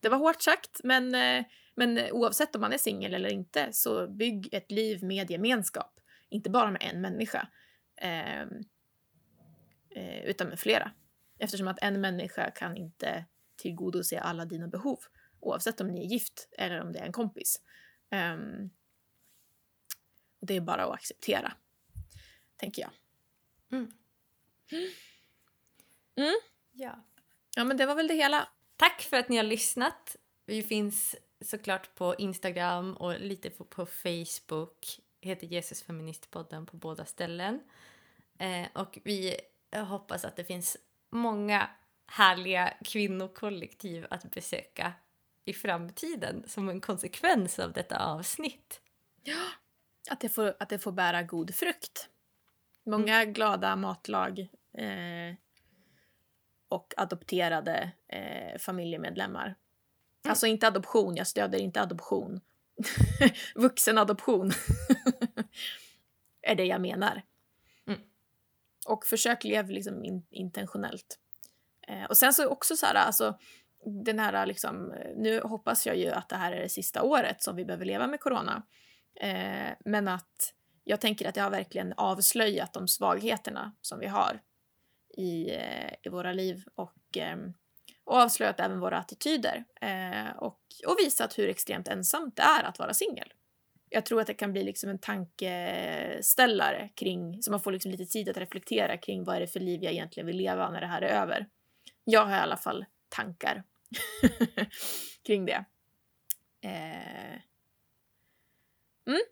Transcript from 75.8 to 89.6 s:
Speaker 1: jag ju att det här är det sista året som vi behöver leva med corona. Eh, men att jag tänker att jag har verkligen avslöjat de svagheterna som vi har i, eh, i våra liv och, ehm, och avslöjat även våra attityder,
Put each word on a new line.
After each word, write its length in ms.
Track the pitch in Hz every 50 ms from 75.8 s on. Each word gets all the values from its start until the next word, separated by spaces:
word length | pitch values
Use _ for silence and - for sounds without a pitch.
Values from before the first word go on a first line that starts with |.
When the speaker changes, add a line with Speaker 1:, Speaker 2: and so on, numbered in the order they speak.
| -
Speaker 1:
jag 100 | 226 202
ju 140 | 180 180 170
att 180 | - 190 185 _
det 80 | 185
här 160 | 190 185 175 180
är 100 | 180 180
det 60 | 180
sista 340 | - - 190 - - - -
året 400 | 254 302 269 240 - 214 - -
som 140 | - 185
vi 80 | 175 185
behöver 200 | - 185 170 180
leva 220 | 190 196 202 240
med 140 | 254 285 294
corona. 420 | - 277 254 220 - - - - 220 _ _ - - - - _ _ _ _
Eh, 560 | - - 202 190 185 185 196 190 196 202 - - - -
men 240 | 208 208 214 202 190
att 460 | 180 180 - _ _ _ - - - _ _ _ _ _ _
jag 160 | - 208 208
tänker 280 | - 220 214 214 - -
att 80 | 196
jag 80 | 202 202
har 60 | 196
verkligen 420 | 196 190 190 - - 190 190 180 185
avslöjat 760 | - 208 190 190 190 196 - - 240 226 208 202 - 185 180 _
de 160 | - 185 180
svagheterna 840 | - - 196 190 180 190 208 233 226 214 - - - - - 214 214 _
som 180 | _ - - -
vi 80 | -
har 340 | 196 196 202 - - - 214 _ _ _ _ _ _ _ _ _ _ _ _ _ _ -
i, 340 | - 185 180 170 165 165 - 87
eh, 380 | - - - - - - - - - -
i 60 | 185
våra 240 | 185 180 175 180 180
liv 320 | 190 185 185 180 185 190 - _
och, 420 | - 185 175 _ _ _ _ -
ehm, 380 | 185 160 165 165 - - 185 180 _ _ _ _ - _ - - _ _
och 120 | - -
avslöjat 440 | 247 240 233 - - 233 208 190 -
även 200 | 180 196 190 185
våra 180 | 180 185 180 175
attityder, 640 | 185 - 208 _ - - 320 285 220 - - -